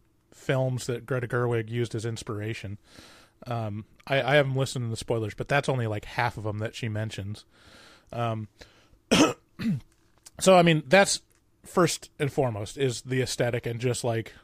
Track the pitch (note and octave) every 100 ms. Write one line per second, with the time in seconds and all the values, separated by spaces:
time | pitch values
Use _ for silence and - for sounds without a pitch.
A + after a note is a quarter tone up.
0 | _ _ _ - - C3 C3 B2+ - A#2+
1 | A#2 B2+ A#2 A#2+ B2 A#2 A2 A#2 A#2 A#2
2 | A#2 A2+ - G#2 G#2+ A2+ G2 G2+ _ -
3 | - - - - - A#2 A2 G#2 - _
4 | - C3+ B2 D3 C3+ C3 C3+ C3 A#2 A2+
5 | - A#2 G#2 - - C#3+ C#3+ C3 A2+ G#2
6 | - - A#2+ - G#2 G#2 A2+ - A2+ G#2+
7 | G#2+ - G2 G#2 - _ - - - -
8 | - A#2 A#2 A2 G#2+ - - _ _ _
9 | - - D#4 - _ - A3+ C#3 - _
10 | _ _ - - F#3 F#3 E3+ D#3 C3 F#3
11 | G3 - _ _ _ _ - - E3 -
12 | - - C#3+ - C3 G#2 G#2+ D3 C3+ A2+
13 | B2+ C3 B2 - A#2+ A#2+ A#2+ A#2 B2+ A#2
14 | B2 A2+ A2 -